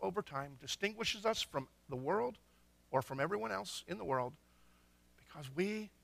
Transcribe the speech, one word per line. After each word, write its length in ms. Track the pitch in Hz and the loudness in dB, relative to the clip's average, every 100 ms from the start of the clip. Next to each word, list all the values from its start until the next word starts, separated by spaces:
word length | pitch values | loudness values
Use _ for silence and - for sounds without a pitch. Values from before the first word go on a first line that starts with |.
over 200 | 190 180 | -2 0
time, 360 | - 139 143 135 | -2 -4 -6 -8
distinguishes 640 | 135 - 202 220 220 214 220 | -8 -2 -2 0 -2 2 2
us 160 | 220 | 2
from 260 | - 143 131 _ - | 0 -2 -4 _ -8
the 60 | 127 | -2
world 420 | 139 208 247 214 _ _ _ _ _ | 2 2 2 -4 _ _ _ _ _
or 100 | 131 | 2
from 180 | - 135 | 2 2
everyone 320 | 160 202 220 | 2 0 -2
else 320 | 196 196 - - | -2 -4 -8 -6
in 100 | 202 | -4
the 80 | 170 | 2
world, 280 | 131 123 156 _ - - - - _ - - | 2 2 -4 _ -20 -20 -20 -20 _ -20 -20
because 320 | - 151 135 139 | -18 -14 -4 0
we 340 | 196 214 208 - | 2 0 -6 -14